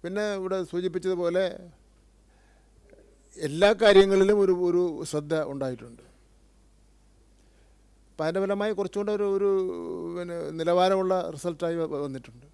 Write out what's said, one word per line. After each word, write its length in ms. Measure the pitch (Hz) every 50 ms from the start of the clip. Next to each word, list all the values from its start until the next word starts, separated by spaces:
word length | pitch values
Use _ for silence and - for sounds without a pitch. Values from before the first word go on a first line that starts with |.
പിന്നെ 220 | - 175 190 208 214 208 202
ഇവിടെ 300 | 196 185 190 190 190 180 -
സൂചിപ്പിച്ചതുപോലെ 720 | - 175 180 185 165 180 160 185 185 175 175 170 175 185 190 180 - - 180 170 - _ _ _ _ _ _ _ _ _ _ _ _ _ _ _ _ _ _ _ _ _ _ _ - - - _ _ _ _ _ - - 156 147
എല്ലാ 240 | 143 160 190 202 220 190
കാര്യങ്ങളിലും 560 | 220 208 202 190 196 196 196 196 190 196 214 208 196
ഒരു, 100 | 190 185 175 180 175
ഒരു 140 | 170 175 180 175 156 - 165 -
ശ്രദ്ധ 240 | - 151 147 147 160 156 156 -
ഉണ്ടായിട്ടുണ്ട്. 500 | 139 139 135 131 127 123 - 120 117 - - - _ _ _ _ _ _ _ _ _ _ _ _ _ _ _ _ _ _ _ _ _ _ _ _ _ _ _ _ _ _ _ _ _ _ _ _ _ _ _ _
അപ്പം 120 | _ - 156
അതിൻ്റെ 160 | 160 170 190 196
ഫലമായി 280 | 196 202 202 208 214 214 185
കുറച്ചുകൂടെ 340 | 202 185 - 202 202 208
ഒരു, 140 | 208 202 208 202 196
ഒരു, 140 | 196 202 196 196 190 185 180 175 170 170 165 165 175 170 170 170
പിന്നെ, 200 | 175 175 175 170 170 165 147 156 160
നിലവാരമുള്ള 560 | 160 170 175 180 180 190 196 190 190 185 185 185 160 165 156
റിസൾട്ടായി 420 | 143 - 175 170 - 175 165 170 170
വ-, 180 | 165 151 147 139 143
വന്നിട്ടുണ്ട്. 420 | 143 131 131 - - 113 120 127 147